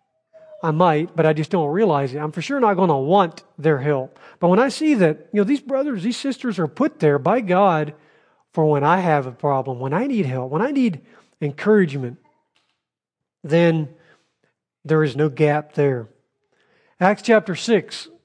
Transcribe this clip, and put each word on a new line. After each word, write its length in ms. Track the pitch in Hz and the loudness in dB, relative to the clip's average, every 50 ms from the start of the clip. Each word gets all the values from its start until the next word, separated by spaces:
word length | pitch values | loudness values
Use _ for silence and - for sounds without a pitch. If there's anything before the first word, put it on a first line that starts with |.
| _ _ _ _ _ _ _ - - - - - - | _ _ _ _ _ _ _ -20 -20 -20 -16 -6 -4
I 80 | 165 | -4
might, 440 | 151 156 180 170 151 151 165 175 - | 0 2 2 2 2 2 -2 -4 -2
but 120 | 165 156 | 0 2
I 80 | 156 156 | 2 2
just 160 | 151 156 - | 0 -2 -4
don't 200 | - 175 151 143 | -2 -2 -2 -2
realize 440 | 156 196 226 196 151 143 139 131 127 | -2 0 0 0 0 0 -2 -4 -6
it. 40 | 147 | -8
I'm 140 | 151 156 151 | -8 -8 -8
for 80 | 180 | -10
sure 180 | 156 - 277 277 | -8 -6 -2 0
not 160 | 247 214 202 | 2 2 2
gonna 240 | 175 190 175 147 135 | 2 2 2 2 0
want 460 | 131 147 185 202 185 165 - - - _ _ - | 0 2 2 2 2 2 -2 -10 -20 _ _ -4
their 200 | 143 160 151 131 | 0 0 0 0
help. 400 | 131 151 147 135 131 - - _ - - - _ | 0 -2 -2 -2 -4 -8 -14 _ -20 -20 -8 _
But 80 | 180 175 | 2 2
when 100 | 185 208 | 4 4
I 120 | 254 277 | 2 2
see 240 | - - 311 311 294 | 0 -2 0 0 2
that, 340 | 220 180 156 156 - - - - | 4 2 2 0 -2 -8 -6 -2
you 80 | 208 | -2
know, 40 | 196 | 0
these 160 | 208 294 277 | 0 0 -2
brothers, 420 | - - 277 262 285 294 254 190 160 | -2 -4 -4 -4 -2 -4 -4 -4 -4
these 140 | 247 240 | -4 -6
sisters 420 | - - 277 254 - - 247 196 185 | -4 -6 -6 -6 -4 -6 -6 -4 -2
are 80 | 165 | -4
put 340 | 147 - - 254 311 - - | -4 -2 -2 -2 -2 0 0
there 180 | 160 151 143 139 | 2 2 2 2
by 240 | 127 165 208 254 226 | 0 0 0 0 0
God 520 | 180 180 185 208 190 170 156 151 151 - - _ _ _ _ _ _ _ _ _ _ _ | 0 2 4 4 4 2 0 -2 -4 -8 -16 _ _ _ _ _ _ _ _ _ _ _
for 120 | 170 156 | 0 2
when 180 | 156 147 143 139 | 2 2 2 2
I 180 | 151 175 190 | 2 2 2
have 260 | 180 175 151 143 131 | 2 2 0 0 0
a 60 | 127 120 | -4 -10
problem, 460 | - - 147 139 127 120 135 127 120 | -6 -2 -2 -2 -2 -2 -4 -8 -6
when 140 | 131 135 147 | -6 -4 -4
I 140 | 185 254 | -4 -2
need 180 | 285 254 214 170 | -2 -2 -2 -2
help, 260 | 131 127 131 127 131 | -2 -4 -6 -6 -4
when 120 | 143 160 220 | -4 -2 -2
I 80 | 277 | -2
need 320 | 294 277 254 226 165 131 - _ _ _ _ _ _ _ | 0 0 0 0 -2 -4 -10 _ _ _ _ _ _ _
encouragement, 800 | 160 143 139 - - 202 220 208 185 151 139 143 127 120 123 - _ _ _ _ _ _ _ _ _ _ _ _ _ _ _ _ _ _ _ _ _ _ _ _ - | -8 -8 -6 -4 0 2 4 4 2 2 -2 -6 -8 -8 -10 -14 _ _ _ _ _ _ _ _ _ _ _ _ _ _ _ _ _ _ _ _ _ _ _ _ -6
then 460 | 147 156 170 170 170 165 160 156 131 - _ _ _ _ _ _ _ _ _ _ _ _ _ _ _ _ _ _ | 0 2 4 4 4 2 0 -2 -6 -10 _ _ _ _ _ _ _ _ _ _ _ _ _ _ _ _ _ _
there 200 | 143 160 156 156 | -2 0 0 2
is 100 | 143 117 | 0 0
no 140 | 139 156 151 | -2 -2 -2
gap 460 | 131 156 151 147 147 151 147 - _ | 0 0 0 2 2 0 -4 -6 _
there. 340 | 151 143 139 131 120 113 107 _ _ _ _ _ _ _ _ _ _ _ _ _ _ _ _ _ _ | 0 0 0 0 -2 -6 -12 _ _ _ _ _ _ _ _ _ _ _ _ _ _ _ _ _ _
Acts 240 | 180 190 208 - - | 0 0 0 0 2
chapter 320 | - 226 214 220 202 175 | 4 4 4 4 0 -6
six, 540 | - - 233 233 185 - - - - - - - _ _ | -8 -2 0 0 0 0 -2 -10 -16 -18 -20 -20 _ _